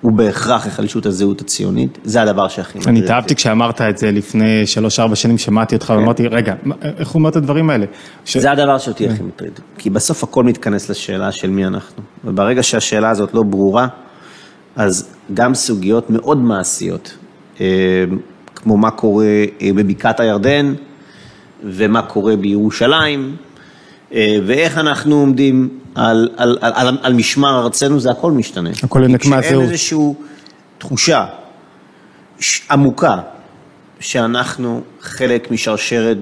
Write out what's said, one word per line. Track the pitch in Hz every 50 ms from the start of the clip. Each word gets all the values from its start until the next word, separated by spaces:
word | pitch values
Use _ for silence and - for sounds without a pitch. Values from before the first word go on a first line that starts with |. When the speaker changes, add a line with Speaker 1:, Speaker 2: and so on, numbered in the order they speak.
| -
Speaker 1:
ובהכרח | 117 110 104 117 104 92 - - 117 123 113 -
היחלשות | 110 95 - 107 101 - 113 101
הזהות | 104 95 90 101 98 95 98
הציונית, | - - - - 104 95 92 113 131 131 - - -
זה | 110 107 120
הדבר | 110 107 98 98 98
שהכי | 95 - - 90 - -
Speaker 2:
אני | 101
Speaker 1:
מטריד | - 127 120 113 92
Speaker 2:
התאהבתי | 92 113 123 120
Speaker 1:
אותי. | - 143
Speaker 2:
כשאמרת | - - 123 110 113 117 120 113 -
את | 120 107 101
זה | - - 107
לפני | 101 104 101 - - 110 107 110 110 107 107
שלוש-ארבע | 107 - 117 110 110 - - 113 113 113
שנים, | - - 120 117
שמעתי | 107 - - 104 110 113 110 127
אותך | 110 -
Speaker 1:
כן. | - 113
Speaker 2:
ואמרתי, | 107 107 113 117 117 120
"רגע, | 120 110 120 110 104 95 - -
מה, | 135 147 - - 151 -
איך | - 156 -
הוא | - 165
אומר | 156 156
את | 160
הדברים | 175 143 135 147 156 160 156
האלה?" | 143 117 101 98 - - - - - - -
ש- | - -
Speaker 1:
זה | 127 - 139
הדבר | 143 139 147 139 139
שאותי | 131 - 123 107 - 110
Speaker 2:
כן. | 101 110
Speaker 1:
הכי | 107 92
מטריד, | 92 - - 90 85 82 - - - -
כי | - - 104
בסוף | 95 117 - - 165 - -
הכל | 113 - 135 120
מתכנס | 123 117 - - 107 104 98 - -
לשאלה | 101 - - - 98 95 95 95
של | 92 - - 95
מי | 95 98 95
אנחנו, | 92 95 95 - - - - 107 - _ - -
וברגע | 117 95 95 98 107 127 123 123
שהשאלה | - - 113 - - - 107 107 110
הזאת | 113 101 104 98 107
לא | 113 113
ברורה, | 104 98 95 98 98 95 117 127 127 - - - - - - - - - - - - - - - _ -
אז | - 110 98 90 92 - - - - - - 101
גם | 98 117 123 131
סוגיות | 131 - - 117 98 90 95 110 117 117 -
מאוד | 113 113 110 123 156
מעשיות, | 143 123 117 107 95 90 - - - 98 92 90 87 - - - - - - - - - - - -
אה, | 92 95 95 92 95 92 92 92 92 90 92 95 - - - - - - -
כמו | - - 113 107
מה | 101 107 110
קורה, | 110 - - 110 101 107 107 107 104 104 104 101 - -
אה, | 92 98 98
בבקעת | 98 104 95 98 - - 120 113 -
הירדן, | 117 113 104 101 101 131 143 147 143 143 135 143 - - - - - - - - - - - - - - - - -
ומה | 104 92 92 107 104 110 113
קורה | 104 - - 107 98 110 110
בירושלים, | 104 95 101 101 104 104 107 - - 117 123 151 160 156 151 147 139 135 135 147 165 - - - - - - - - - - - - _ _ -
אה, | 113 107 107 107 104 95
ואיך | 95 123 139 165 165 139
אנחנו | 160 156 151 143 135 - 151 151
עומדים | 147 143 139 131 123 143 139 127 131 127 127 - - - - -
על, | 127 120 113 113 113 113 117 -
על, | - 123 120 120 -
על, | - 117 -
על, | 120 127 123 127 139
על | - 131 127
משמר | 120 110 - - 139 139 139 135 127 117
ארצנו, | 120 113 - 143 139 151 143
זה | 117 127
הכל | 120 - - 175
משתנה. | 156 127 110 - - 95 87 85 85 - -
Speaker 2:
הכל | 127 - 135 127
Speaker 1:
כי | 127 127
Speaker 2:
נקמת | 123 - 143 139 131
Speaker 1:
כשאין | - 131 135
Speaker 2:
זהות. | 135 131
Speaker 1:
איזושהי | 117 - 160 - - 165 156 151 147 139 143 - - - - - - - - - _ _
תחושה | _ - - 139 117 - 170 160 127 98 - - - - - - - - - _ - - - _ - - - - - - _ _ -
ש-, | - - - - - -
עמוקה, | 147 139 139 135 - - 170 151 107 92 87 - - - - - - - - - - _ _ - _ -
שאנחנו | - - - 127 117 113 120 123 123 - - - 123 120 117 120 - - - -
חלק | - - - - 131 123 123 117 120 -
משרשרת | 120 110 - 113 107 104 - - 120 117 113 113 113 101